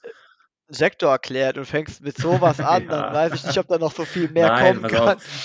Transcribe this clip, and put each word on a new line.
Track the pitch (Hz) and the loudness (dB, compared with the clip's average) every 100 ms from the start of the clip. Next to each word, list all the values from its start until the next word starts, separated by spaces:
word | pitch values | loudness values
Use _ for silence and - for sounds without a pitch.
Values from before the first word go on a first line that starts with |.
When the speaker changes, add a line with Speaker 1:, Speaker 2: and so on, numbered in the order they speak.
Speaker 1:
äh, | - - _ _ _ _ _ | -20 -20 _ _ _ _ _
Sektor | 139 165 - 165 | -2 -2 2 2
erklärt | 131 - 131 135 135 | 2 0 -2 0 -2
und | 135 | -4
fängst | 147 156 - | -6 -6 -10
mit | 143 - | -10 -4
so | 156 175 | 0 2
was | 175 143 | 2 2
Speaker 2:
<laughs> | |
Speaker 1:
an, | 139 175 175 | 2 0 0
dann | 151 101 | -4 -2
Speaker 2:
Ja. | |
Speaker 1:
weiß | 147 165 | 0 -2
ich | 135 | -2
nicht, | 151 160 | -4 -2
ob | - | 0
da | 170 | 0
noch | 160 | -2
so | - 160 | -4 -8
viel | 185 165 | -4 -2
mehr | 160 160 | 2 4
Speaker 2:
Nein, | |
Speaker 1:
kommen | 120 131 - 113 | 4 2 2 0
Speaker 2:
pass | |
auf. | 113 117 190 | 2 2 2
Speaker 1:
kann. | - 143 | -4 -12